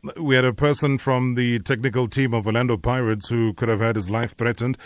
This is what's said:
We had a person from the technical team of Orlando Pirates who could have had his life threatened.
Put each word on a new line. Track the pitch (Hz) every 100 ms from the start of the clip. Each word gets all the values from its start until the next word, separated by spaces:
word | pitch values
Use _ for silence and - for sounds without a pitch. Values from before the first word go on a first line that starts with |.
| - -
We | 151
had | 131 127
a |
person | 110 147 143 147 135
from | - 127 127
the | 123 120 120
technical | - 127 127 120 120
team | 135 131
of | 113 104
Orlando | 110 123 110
Pirates | 117 127 117 110 -
who | 117 113
could | 101 117
have | 110
had | 113 110
his | 92
life | 110 117
threatened. | - 117 113 120 131